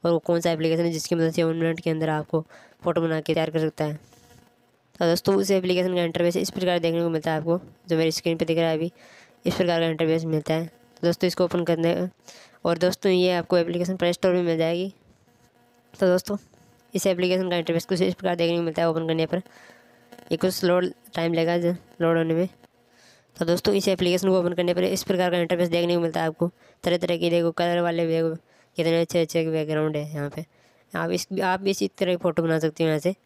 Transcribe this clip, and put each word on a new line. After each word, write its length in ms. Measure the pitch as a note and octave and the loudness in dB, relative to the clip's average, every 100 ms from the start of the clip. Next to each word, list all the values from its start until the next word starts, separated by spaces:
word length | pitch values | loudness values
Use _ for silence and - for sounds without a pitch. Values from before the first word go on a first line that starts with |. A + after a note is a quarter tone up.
और 60 | E3+ | 2
वो 80 | E3+ | 0
कौन 200 | - E3+ | 2 0
सा 100 | E3+ | 0
application 340 | D#3+ D#3+ E3 | 0 0 2
है 60 | E3+ | 0
जिसकी 240 | D#3+ - | -2 -4
मदद 180 | E3+ E3 | 0 0
से 100 | D#3+ | 2
one 120 | E3 E3 | 0 0
minute 240 | E3 E3 | -2 -2
के 100 | E3+ | -4
अंदर 180 | D#3+ D#3 | -2 -2
आपको 320 | D3+ D3+ D#3+ D#3+ - - _ | -2 -2 -4 -4 -18 -20 _
photo 160 | F3 E3+ | -2 0
बना 200 | E3 D#3+ | 0 -2
के 140 | D#3 | -2
तैयार 160 | D#3+ D#3+ | -2 0
कर 80 | D#3+ | -2
सकता 260 | D#3 - | -2 -2
है। 100 | D3+ D3 - - _ - _ _ _ _ _ - | -4 -6 -14 -20 _ -20 _ _ _ _ _ -2
तो 80 | E3+ | 0
दोस्तों, 300 | E3+ - G3 | 2 2 2
उस 140 | G3 | 2
application 440 | F#3+ F#3 F3+ F#3 | 0 2 0 2
का 100 | F3+ | 0
interface 320 | E3+ E3+ F3 F3 | 0 2 0 0
इस 140 | F#3 | -4
प्रकार 280 | - F#3 F3 | -2 0 0
देखने 240 | E3+ E3 | 0 0
को 80 | E3+ | 0
मिलता 220 | D#3+ E3 | -2 -2
है 60 | D#3 | -2
आपको, 220 | E3 F3 - - F3+ | 0 -2 -4 -20 -4
जो 80 | E3 | 0
मेरी 160 | D#3+ | 0
screen 240 | D#3+ E3+ E3 | 0 -2 -2
पे 80 | |
दिख 140 | E3 E3 | 0 2
रहा 100 | E3 | 2
है 80 | D#3 | 0
अभी, 140 | E3 _ - - - _ - | -4 _ -20 -20 -20 _ -6
इस 80 | |
प्रकार 260 | - F3+ E3 | 0 0 2
का 60 | E3 | 0
interface 380 | D#3 D#3+ E3 | 0 0 0
मिलता 300 | E3 D#3 D3 | 0 -2 0
है। 120 | D#3+ E3 | -2 -4
तो 400 | _ _ - E3+ | _ _ -2 -2
दोस्तों, 220 | F3 F3+ | 2 0
इसको 160 | - | 2
open 200 | F3+ F3+ | 0 0
करने, 300 | E3+ E3 E3 F3 F#3 _ - - - _ | 0 2 2 0 -4 _ -20 -20 -20 _
और 140 | E3+ E3+ | -2 2
दोस्तों, 340 | F3+ F#3 G3+ | 0 2 2
ये 200 | F3+ F3+ | 4 2
आपको 240 | F3 E3+ F3+ | 0 2 0
application 400 | E3+ F3 F3 F#3 | 2 -2 -4 0
Play 160 | F3 | 0
Store 220 | F3 F#3+ | 2 2
में 80 | F3+ | 2
मिल 160 | F3 E3 | 2 0
जाएगी। 340 | E3 F3 F#3+ - _ _ _ _ _ _ _ _ _ | 0 -2 -6 -10 _ _ _ _ _ _ _ _ _
तो 120 | - F#3 | 0 2
दोस्तों, 300 | F3+ - G3+ - _ _ _ _ | 2 0 -8 -10 _ _ _ _
इस 120 | F#3+ G3 | -2 0
application 420 | F3 F3+ F#3 F#3 | 0 0 0 0
का 60 | F3 | -2
interface 280 | D#3+ E3+ | 0 -2
कुछ 160 | - F3+ | -2 0
इस 120 | F#3 | 0
प्रकार 200 | F3+ F#3 F3 | 0 -4 0
देखने 200 | E3+ E3+ | 0 0
को 60 | |
मिलता 200 | E3+ D#3+ | -2 0
है 60 | E3+ | 0
open 160 | D#3+ E3 | 0 -2
करने 180 | D#3+ D#3+ | -2 0
पर। 120 | F3+ - - - - _ _ _ - - | -2 -6 -20 -20 -20 _ _ _ -20 -6
ये 40 | E3 | -2
कुछ 260 | F#3 F3+ | -2 0
लोड 200 | F3+ F3+ F3+ - - | 2 2 0 -8 -10
time 180 | - E3+ | -4 -2
लेगा 220 | E3 E3 F3 | 0 2 2
जो 160 | E3+ F3 - - | 0 -2 -10 -2
लोड 160 | E3 E3 | 2 2
होने 180 | E3 | 2
में। 140 | E3 F#3 - - _ _ _ - _ _ - | 0 -2 -6 -20 _ _ _ -20 _ _ -6
तो 80 | |
दोस्तों, 300 | E3 F3 - | 0 0 2
इस 140 | G3+ G3 | 0 0
application 400 | F#3 F3+ F3 F#3+ | 0 2 2 2
को 100 | F#3 | 2
open 120 | F3 | 2
करने 220 | F3 F3 | 0 0
पर 100 | F3 | 0
इस 180 | F#3 F#3+ | 0 -2
प्रकार 280 | - F#3 F3+ | -2 0 0
का 80 | F3 | 0
interface 300 | E3+ F3 F3 | -2 0 0
देखने 260 | E3+ F3 | 0 2
को 60 | F3 | 0
मिलता 200 | E3+ E3 | 0 -2
है 60 | D#3+ | -4
आपको। 240 | D#3 E3+ _ - _ | -2 -4 _ -20 _
तरह 120 | - F3 | -2 0
तरह 200 | F3 E3+ | 0 0
की 140 | E3+ | 2
देखो, 200 | E3+ E3+ | 2 0
color 300 | E3 F3 F3 | 0 0 2
वाले 260 | F3 E3+ E3 | 0 0 0
भी 60 | |
देखो, 220 | E3 E3 E3 _ _ _ - | 0 0 -4 _ _ _ -4
कितने 240 | E3 E3 | 0 2
अच्छे 200 | E3+ F3 | 2 0
अच्छे 240 | D#3+ E3+ D#3+ | 0 0 -2
background 500 | D#3+ D3+ D#3 D#3 D3+ | -2 -2 -2 -2 -4
है 120 | D3 | -6
यहाँ 160 | D3+ C#3+ | -8 -8
पे। 140 | - E3 _ _ _ _ | -10 -14 _ _ _ _
आप 180 | E3+ E3 | -6 -4
इस, 160 | F3+ - F#3 | -4 -4 -4
आप 200 | F#3 F#3+ | -2 0
भी 100 | G3 | -2
इसी 180 | G3 G3 | -2 -4
तरह 240 | - F#3 | -2 -2
की 40 | F3 | 0
फ़ोटो 260 | F3 D#3+ | 0 0
बना 160 | E3 D#3+ | 0 0
सकते 260 | D#3 D3+ | 0 0
हो 40 | D#3+ | 0
यहाँ 120 | D#3 | 0
से। 140 | F3 G3 | -2 -4